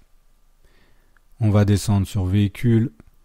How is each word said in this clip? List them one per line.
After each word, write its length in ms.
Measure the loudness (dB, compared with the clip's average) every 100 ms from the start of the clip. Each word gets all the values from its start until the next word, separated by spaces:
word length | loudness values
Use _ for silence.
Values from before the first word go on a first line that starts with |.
| _ _ _ _ _ _ _ _ _ _ _ _ _ -4
On 100 | 0
va 140 | 2
descendre 420 | 2 0 0 -2 -2
sur 200 | -4 -2
véhicule. 680 | 0 -2 -2 0 2 0 -6 -20 _